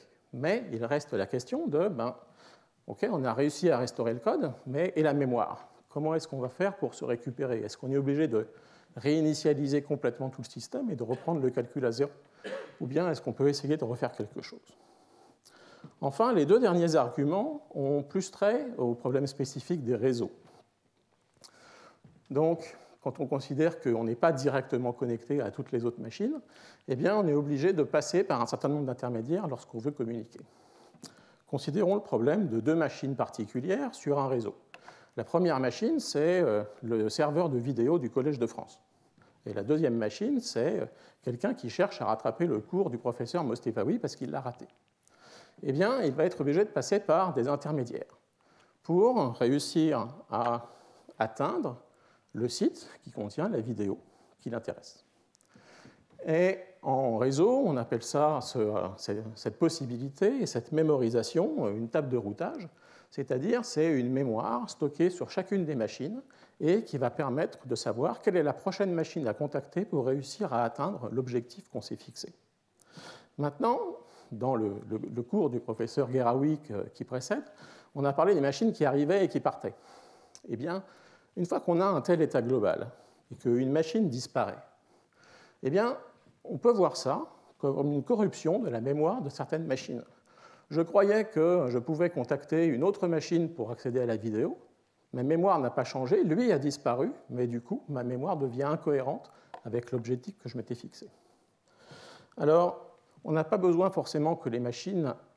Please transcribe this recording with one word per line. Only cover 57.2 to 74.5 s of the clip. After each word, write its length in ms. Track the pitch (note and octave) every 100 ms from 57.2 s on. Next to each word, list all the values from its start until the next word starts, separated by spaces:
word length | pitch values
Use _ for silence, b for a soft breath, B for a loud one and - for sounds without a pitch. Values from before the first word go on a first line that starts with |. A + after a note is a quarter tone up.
| B2+ C#3 G3+ C4 A#3
on 100 | C3
appelle 280 | A2+ A#2
ça, 360 | - C#3+ D3+ D3+
ce, 160 | - B2+
euh, 300 | G#2+ G#2 F#2 F2+
c'est, 260 | - G#2 A2 A2
cette 220 | A2+ -
possibilité 840 | E3 - B2+ A#2+ C#3 - G3 C4+
et 40 | G3
cette 260 | A#2+ -
mémorisation, 920 | D#3 D#3 C#3 A#2 A#2 A2 D#3+ A3 D4+ A2+
euh, 100 | G#2+
une 140 | A#2
table 180 | D#3+ C#3+
de 80 | B2
routage, 540 | G2+ G2+ E3+ D4+ E3+ - B B B
c'est-à-dire 560 | - C#3 C3 F3 A#3+ A#3
c'est 260 | D3+ E3
une 220 | C#3 B2
mémoire 560 | C3 C3+ A2 A2+ E3+ A3+
stockée 400 | - D3 - F3
sur 200 | F3+ D#3+
chacune 360 | - F#3 G3 D#3+
des 100 | C3+
machines 460 | G#2+ - C#3+ A#3+ - B B _
et 240 | D#3+ G3+ A3+
qui 120 | C#3
va 120 | B2
permettre 580 | - C#3+ B2+ - - B2+
de 80 | A#2
savoir 460 | B2+ A2 D#3+ A#3
quelle 160 | A3 F3+
est 60 |
la 100 | D3
prochaine 400 | - F#3+ F3+ G3
machine 340 | E3+ D#3+ E3+ B2
à 60 |
contacter 500 | G#2 D3 C#3 - F3
pour 220 | G#3+ D3+ B2+
réussir 480 | C#3 C3 - F#3+
à 100 | A#2+
atteindre 460 | A#2 - D#3 G3 A#2+
l'objectif 560 | A#2 B2+ A#2+ A#2+ - -
qu'on 140 | -
s'est 160 | - A2
fixé. 360 | - - - - _ _ _ _ B B B B B -
Maintenant, 420 | C#3+ C#3+ A#3 C4+ G4 - B B B
dans 240 | A2+ B2+